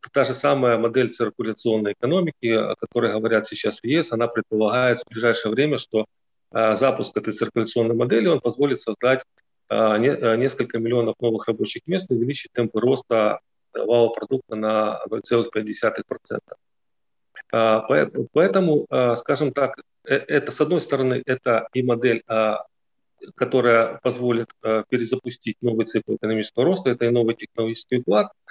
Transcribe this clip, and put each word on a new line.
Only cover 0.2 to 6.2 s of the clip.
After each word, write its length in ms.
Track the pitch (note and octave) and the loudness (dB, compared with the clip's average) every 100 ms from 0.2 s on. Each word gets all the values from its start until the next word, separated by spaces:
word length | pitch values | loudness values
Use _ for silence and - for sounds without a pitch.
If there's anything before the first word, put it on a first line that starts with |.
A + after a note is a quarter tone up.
же 100 | B2+ | 0
самая 440 | B2 C#3+ C#3 B2 A2+ | 0 0 2 2 2
модель 320 | A#2 B2 A#2 | 2 2 0
циркуляционной 800 | - A2 - A2 G#2+ A#2+ A2 G#2 | 0 -4 -4 -6 -4 0 0 0
экономики, 600 | G2 A#2+ F3+ E3+ - A#2 | -2 0 0 0 -2 0
о 220 | A2 G#2+ | 0 0
которой 380 | - - A#2+ A#2 | -4 -4 0 0
говорят 340 | G#2+ A2+ A2 G#2+ | 0 2 0 0
сейчас 340 | G#2+ G#2+ - | -4 -4 -4
в 40 | |
Е 180 | A#2 D#3+ | -2 0
С, 100 | - | 0
она 140 | A2+ A#2 | 0 -2
предполагает 720 | A2+ - G#2+ G#2+ A#2+ B2+ A#2 | -2 -2 0 2 2 2 0
в 100 | - | -4
ближайшее 420 | A2+ A#2 A2+ A2 | -2 0 0 0
время, 260 | A2+ D3+ C#3 | 0 0 0
что, 260 | - A2 A2 _ | -2 -2 -2 _